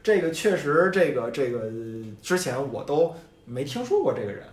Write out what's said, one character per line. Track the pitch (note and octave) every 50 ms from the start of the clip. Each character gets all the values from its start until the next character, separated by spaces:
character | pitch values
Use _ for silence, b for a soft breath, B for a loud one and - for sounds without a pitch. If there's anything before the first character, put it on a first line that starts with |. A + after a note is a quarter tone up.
这 | _ - G#3+ F#3+
个 | E3 E3
确 | E3 - - G#3+ F#3+
实， | D#3+ C#3+ C#3+ D3 D#3+ F#3+ F#3+ F#3
这 | F#3+ F3 D3+ C3
个， | B2+ A#2 A#2 -
这 | - C3+ B2
个， | A#2+ A#2+ A2 A2 A2+ A2+ A2+ A2+ A2+ A2+ A2 A2 G#2 G2+ -
之 | - F3+ F3+
前 | F3+ C#3+ B2 B2+ C#3+ C#3 A2+
我 | G#2 G#2
都 | - C#3+ D3+ E3 E3 B B B B B _ _
没 | - A#2+ B2 C#3
听 | C#3+ - A#3 B3
说 | A#3+ G4 G#4
过 | F4 - -
这 | - A2
个 | G2+
人。 | G2 - - -